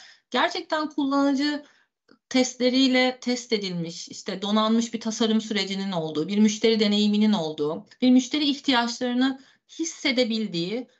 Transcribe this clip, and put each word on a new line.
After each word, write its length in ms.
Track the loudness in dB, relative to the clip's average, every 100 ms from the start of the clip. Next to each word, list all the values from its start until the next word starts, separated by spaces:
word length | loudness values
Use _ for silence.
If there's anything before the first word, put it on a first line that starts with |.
| -20 -20 _
gerçekten 580 | -2 -2 -2 -6 -4 -4
kullanıcı 760 | -4 0 2 2 2 0 -4 -8 _ _ _ _ _ -2
testleriyle 880 | 0 0 0 0 4 4 4 2 0
test 320 | -4 -4 -2
edilmiş, 560 | -4 -2 -6 -6 -8 -14
işte 320 | -14 -10 -8
donanmış 520 | -2 0 2 2 0
bir 60 | -4
tasarım 420 | -6 -2 0 0
sürecinin 500 | 0 -2 -2 -4 -4
olduğu, 360 | -4 -4 -4 -2
bir 100 | 4
müşteri 420 | 4 4 2 4
deneyiminin 540 | 2 2 2 4 4
olduğu, 520 | 2 0 -2 -4 -4 -10 -2
bir 100 | 4
müşteri 320 | 4 4 0
ihtiyaçlarını 960 | -2 -2 0 0 0 -4 -4 0 0 -2 -10 _ _ -8
hissedebildiği 1080 | -8 -4 -2 0 0 0 -4 -4 -4 -6 -8 _